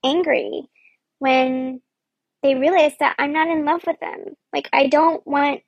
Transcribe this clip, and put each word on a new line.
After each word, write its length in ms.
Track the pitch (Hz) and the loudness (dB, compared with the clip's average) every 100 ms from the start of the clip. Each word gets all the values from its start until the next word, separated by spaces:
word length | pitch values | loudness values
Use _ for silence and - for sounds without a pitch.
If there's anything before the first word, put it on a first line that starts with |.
angry 640 | 262 320 330 254 - - - _ _ _ _ _ | 0 0 0 0 -2 -8 -12 _ _ _ _ _
when 640 | 269 262 262 262 262 254 _ _ _ _ _ _ | 0 2 2 -2 -6 -10 _ _ _ _ _ _
they 120 | 277 | 0
realize 420 | 262 277 370 302 - | 2 2 4 2 2
that 160 | 285 - | -2 0
I'm 140 | 285 | -2
not 160 | 302 320 | 0 0
in 160 | 330 | 0
love 180 | 294 339 349 | 0 -2 -2
with 120 | 311 | -6
them. 380 | 87 - - - _ | -8 -12 -14 -18 _
Like, 160 | - - | -8 0
I 140 | - 277 | 2 4
don't 400 | 196 220 311 - | 4 2 0 -2
want 360 | 285 285 277 | 0 0 -2